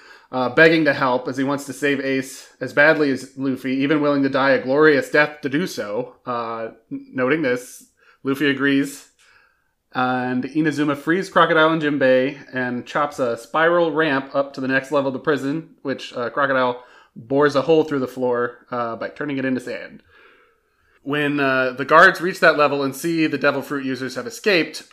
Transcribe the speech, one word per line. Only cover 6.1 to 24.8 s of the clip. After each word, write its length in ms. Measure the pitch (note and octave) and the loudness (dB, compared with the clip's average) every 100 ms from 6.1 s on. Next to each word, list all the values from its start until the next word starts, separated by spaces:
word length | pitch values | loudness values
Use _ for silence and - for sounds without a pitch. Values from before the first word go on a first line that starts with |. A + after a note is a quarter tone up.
| - | -12
Uh, 440 | - A#2+ A2+ A2+ A2+ - _ | -8 -6 -6 -8 -10 -12 _
n-, 200 | C#3 - | -14 -12
noting 300 | B2+ B2+ D#3 | -4 -2 0
this, 460 | C#3+ B2 - - - _ _ _ | 0 -2 -6 -20 -20 _ _ _
Luffy 260 | C3+ C#3 D3 | -6 -2 0
agrees, 640 | C3+ C#3 C#3 C#3 - - _ _ _ _ _ _ _ _ | 0 0 0 -2 -8 -20 _ _ _ _ _ _ _ _
and 520 | C3+ B2+ B2+ B2+ B2+ | -4 -2 -2 -2 -4
Inazuma 520 | C3 D#3 D#3 C#3+ D3 C#3 | -4 -2 -2 0 -2 -2
frees 320 | - F3 F3+ | -2 -2 0
Crocodile 440 | - D#3+ D#3+ D#3 | 2 4 4 4
and 100 | D#3+ | 2
Jinbei 560 | D3+ C#3+ C3 B2+ C3+ C#3+ - | -2 0 4 4 2 -4 -12
and 320 | B2+ B2+ B2 A#2 | -6 -6 -6 -6
chops 320 | D#3+ D3 - | -4 -4 -2
a 180 | B2+ A2+ | -4 -4
spiral 560 | - D3+ E3 F3 E3 | -4 2 4 4 2
ramp 380 | D3 D#3+ C3+ C3+ | 0 0 0 -2
up 200 | C#3 C3+ | -4 -4
to 60 | - | -4
the 80 | C3 | 0
next 240 | C3+ C3+ | 0 0
level 160 | D3 C3+ | 0 0
of 60 | |
the 40 | B2+ | -4
prison, 540 | - C#3+ C3+ D#3 D#3+ _ | -2 -2 -2 -6 -8 _
which, 300 | C#3 B2+ - | -8 -8 -8
uh, 160 | C3 A#2 | -8 -6
Crocodile 520 | - C#3 C3 B2+ B2 - - _ | -2 0 2 0 -2 -10 -20 _
bores 400 | - A#2 C#3 D3 | -20 -4 2 2
a 60 | C#3 | 2
hole 220 | C3 D#3+ | 4 4
through 140 | D#3 C#3+ | 4 -2
the 80 | B2+ | -4
floor, 580 | - B2 A#2+ A#2+ - _ | -4 -4 -2 -4 -8 _
uh, 260 | B2 A#2 A2 | -6 -6 -6
by 120 | G#2 | -10
turning 260 | - D3 C#3 | -8 -8 -4
it 80 | |
into 160 | C3 B2+ | -2 -4
sand. 420 | B2+ G#2+ - - _ _ - _ _ _ _ _ _ _ | -6 -12 -12 -20 _ _ -20 _ _ _ _ _ _ _
When, 380 | C3+ D3 D3 C#3+ | -6 -2 -2 0
uh, 320 | C3+ C3 B2+ | 0 0 -2
the 120 | B2+ | -4
guards 380 | C#3 D#3 F#3 F3+ | 4 8 8 6
reach 180 | E3+ F3+ | -4 2
that 160 | F3 D3+ | 2 4
level 260 | D3 C#3+ | 2 2
and 140 | C#3 C3 | -4 -4
see 300 | E3+ E3 D#3 | -4 0 0
the 100 | C#3 | 0
devil 240 | D3 C#3 | 0 -2
fruit 240 | B2+ C#3+ | -4 -6
users 300 | C3+ B2+ B2+ | -6 -6 -6
have 120 | B2+ A#2+ | -8 -12
escaped, 580 | - G#3+ F#3 D#3 - | -6 0 0 0 -6